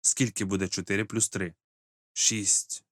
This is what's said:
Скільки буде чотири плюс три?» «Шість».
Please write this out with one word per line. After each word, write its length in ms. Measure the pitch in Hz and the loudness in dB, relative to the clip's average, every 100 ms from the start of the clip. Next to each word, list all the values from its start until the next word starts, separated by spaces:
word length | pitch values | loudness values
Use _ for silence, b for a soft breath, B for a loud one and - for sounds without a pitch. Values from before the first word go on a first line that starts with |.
Скільки 440 | - - 123 - 98 | 0 2 0 0 -2
буде 220 | 95 95 | 0 0
чотири 380 | - 90 101 107 | -2 0 -2 0
плюс 240 | 113 - | -2 -2
три?» 240 | 101 87 - _ _ _ _ _ | -2 -6 -8 _ _ _ _ _
«Шість». 720 | - - 110 98 - - - _ | 0 0 2 0 0 0 -12 _